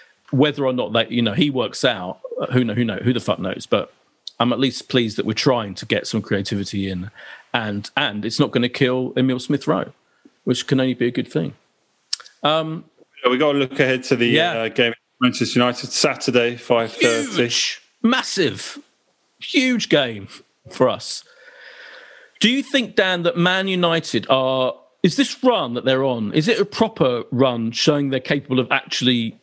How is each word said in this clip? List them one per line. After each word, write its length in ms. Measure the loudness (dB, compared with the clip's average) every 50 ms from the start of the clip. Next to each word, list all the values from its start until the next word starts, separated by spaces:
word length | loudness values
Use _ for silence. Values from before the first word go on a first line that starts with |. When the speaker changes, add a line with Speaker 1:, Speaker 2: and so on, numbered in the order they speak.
| -20 _ _ _ _ _
Speaker 1:
Whether 340 | 2 2 4 2 2 0 -2
or 80 | -2 0
not 200 | -2 -2 0 0
that, 180 | 0 0 0
you 120 | 0 0 0
know, 100 | 0 2
he 160 | 2 2 2
works 340 | 2 0 -2 -4 -2 -2 0
out, 360 | 0 0 -2 -4 -8 -10 -10 -12 -12 -8 -8
uh, 60 | -4
who 160 | 0 0 0 0
know, 100 | 0 0
who 100 | 0 -2
know, 140 | -2 -2 -2
who 140 | 0 0 0
the 80 | 0
fuck 200 | 0 -2 -2 -2
knows? 260 | -4 -6 -6 -8 -4
But 260 | 0 0 0 0 -2 -10 _ _ _ _ _ _ -10 -4 0
I'm 140 | 0 0 2
at 80 | 2
least 280 | 0 0 -2 -4 -6 -2
pleased 300 | 0 0 0 0 -2 -4
that 80 | -4
we're 60 | -4 -2
trying 400 | 0 2 2 2 2 -2 -6 -8
to 120 | -10 -6
get 200 | -4 -2 -2 -2
some 160 | -2 -4 -4 -2
creativity 680 | -2 -2 -4 -2 -2 -4 -4 -4 -4 -4 -4 -4 -4
in, 220 | -4 -6 -8 -10 -14 -16 -20 -20 -20 -20 -10 _ -4
and, 380 | -4 -4 -4 -4 -6 -8 -6 -4
and 280 | -2 -2 -2 -2 -4 -6
it's 140 | -4 0 0
not 140 | 0 0 2
gonna 160 | 0 0 -2
kill 440 | 0 0 0 0 0 0 -2 -2 0
Emile 240 | 0 2 2 0 -2
Smith 260 | -2 -2 -2 -2 0
Rowe, 260 | 0 0 0 -2 -6 -10 _ _ _ _ _ _ _ _ _ _
which 220 | -2 -2 -2 0 0
can 120 | 0 2
only 140 | 2 0 0
be 140 | 0 -2 -2
a 20 |
good 180 | -2 -2 -4 -4
thing. 260 | -4 -4 -4 -4 -6 -12 _ _ _ _ _ _ _ _ _ _ -12 -12 -12 -14 _ _ 0
Um, 400 | 2 2 2 0 -2 -6 -8 -10 _ _ _ _ _ _ -2 0
Speaker 2:
Yeah, 60 | 2 4
we 60 | 4
gotta 200 | 4 4 4 2
look 220 | 0 0 0 2
ahead 240 | 2 2 2 0 0
to 120 | 0 2
the, 100 | 2 4 4
Speaker 1:
Yeah. 240 | 4 4 2 2 0
Speaker 2:
uh, 160 | -2 -4 -2
game 240 | 0 2 2 2 0 -4 _ _ _ 0
Manchester 380 | 0 0 0 0 -2 0 2 2
United 320 | 2 2 2 -2 -6 -6
Saturday, 680 | 0 2 2 2 0 -2 -2 0 2 4 2 2 0
five 360 | -4 -2 2 2 2 2 0 -2
thirty. 420 | 0 2 2 2 2 -2 -2 0 0 0 0
Speaker 1:
Huge, 340 | 0 -2 -2 -4 -6 -10 -14 _ _ _
massive, 800 | 0 2 2 2 -2 -2 -2 0 0 0 0 -4 -8 -12 -12 -16 -18 _ _ _ _ _ _ _ _ _ _ _
huge 480 | -10 -2 0 2 2 2 2 0 0 2
game 400 | 2 2 2 0 -4 -8 -12 -14 -18 -20 -20 _ _ _ _ -10
for 180 | -2 2 2 2
us. 360 | 2 0 -6 -10 -10 -10 -12 _ _ -20 -20 -20 -20 -20 -20 -20 -20 -20 -20 -20 -20 -20 -20 -20 -20 -20 -20 -18 _ 0
Do 100 | 2 2
you 140 | 2 0 -2
think, 320 | 0 0 0 0 0 0
Dan, 300 | 0 0 2 0 0 0
that 120 | 0 0
Man 300 | 2 2 2 2 0 0
United 580 | -2 0 0 2 2 2 0 -2 -2 -4 -2 0 2
are, 420 | 2 2 2 2 0 0 0 -2 -2 -6 -12 _ _ _ 2
is 140 | 2 4
this 260 | 2 0 -2 -2 0 2
run 320 | 2 2 2 0 -4 -4
that 100 | -2 0
they're 200 | 0 2 2 2
on, 280 | 0 0 -2 -2 0 0
is 140 | 2 2
it 140 | 2 2 0
a 40 | 0
proper 600 | 0 0 0 0 0 2 2 2 2 2 0 -4 -2 2
run 400 | 4 4 4 2 0 -2 -4 -4
showing 380 | 0 2 2 2 2 2 0
they're 100 | -2 -2
capable 400 | -2 -2 -2 -2 -2 0 0 0
of 100 | 2 2
actually 680 | 0 -2 -2 -4 -4 0 2 2 2 2 0 -4 -6 -10